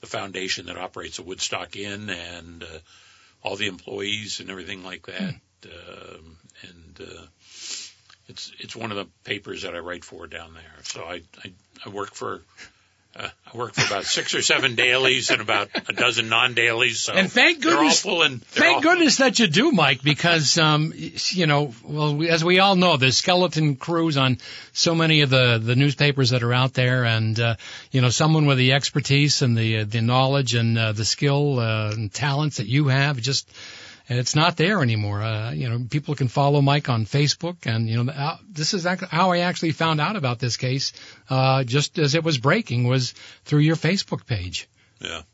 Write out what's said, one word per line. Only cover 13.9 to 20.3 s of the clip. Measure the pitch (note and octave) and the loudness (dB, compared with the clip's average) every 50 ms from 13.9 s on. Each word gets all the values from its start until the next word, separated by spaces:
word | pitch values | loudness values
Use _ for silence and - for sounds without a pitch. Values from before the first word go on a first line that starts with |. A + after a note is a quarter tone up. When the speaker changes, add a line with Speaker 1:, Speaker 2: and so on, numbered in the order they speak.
| G#2 G2 F#2 | -2 -4 -2
Speaker 1:
six | - - E3+ D#3 - - | -2 -4 -4 -2 -2 -4
or | D3+ | -2
seven | - - D#3+ C#3+ B2+ C3+ A#2+ | 0 2 2 2 2 0 0
dailies | A2+ B2 B2 B2 C3 C3 C3 B2+ C3 G#2+ - | 2 2 4 4 4 4 2 2 2 0 0
and | - A#2 | -2 -2
about | A2 G#2+ A2 G2+ G2+ - - F4 - | 0 0 0 0 0 -2 -6 -8 -6
a | - - | -6 -2
dozen | - A#2+ B2 A#2 A#2 A2+ | 0 0 0 2 0 -2
non-dailies. | A2+ A2+ A2+ B2 B2+ A#2+ A#2 A#2 A#2+ A2+ A2+ B2+ B2 A2+ A2 | 0 2 2 2 2 2 2 2 2 2 2 0 0 0 -2
So | - - G#2 | -4 -2 0
Speaker 2:
And | F#3+ F#3+ - | 0 0 2
thank | - B3 C4+ D#4+ E4+ D4+ | 2 4 4 4 2 2
Speaker 1:
they're | - D#4+ E4+ | 0 0 2
all | D4 | 4
Speaker 2:
goodness, | D#4 D4 C4+ - - | 4 4 2 2 0
Speaker 1:
pulling, | G3 F#3 E3+ E3 D3 C3 A#2 - - - | -2 0 2 2 0 0 -4 -12 -6 0
they're | - D4 | 2 2
Speaker 2:
thank | E4+ F4 | 2 2
Speaker 1:
all | B3 | 2
Speaker 2:
goodness | C#4 D#4+ F4+ F4+ E4+ C#4 - | 4 2 4 4 4 2 4
that | - C4+ B3+ - - | 4 2 2 4 2
you | A#3 | 2
do, | F#3 C#3+ F3+ B3 E4+ | 4 4 2 2 4
Mike, | C#4+ F3+ D3+ C3 C#3 C3 C3+ | 4 4 4 2 2 0 0
because, | D3 D3 - - E3+ | -2 0 2 2 2